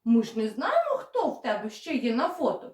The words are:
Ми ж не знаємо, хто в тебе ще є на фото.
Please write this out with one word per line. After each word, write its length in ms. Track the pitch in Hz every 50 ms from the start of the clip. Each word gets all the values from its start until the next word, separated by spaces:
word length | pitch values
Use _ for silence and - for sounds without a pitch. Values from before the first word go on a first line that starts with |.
| _
Ми 180 | 226 233 226
ж 160 | 208 - - 220
не 100 | 220 214
знаємо, 480 | 196 247 339 - 622 679 659 587 539 -
хто 300 | - - - 466 - -
в 140 | - -
тебе 280 | - 220 - 185 208 214
ще 240 | - - - 330 285
є 200 | - - 233 220
на 140 | 254 330 359
фото. 440 | 370 359 269 190 - - - -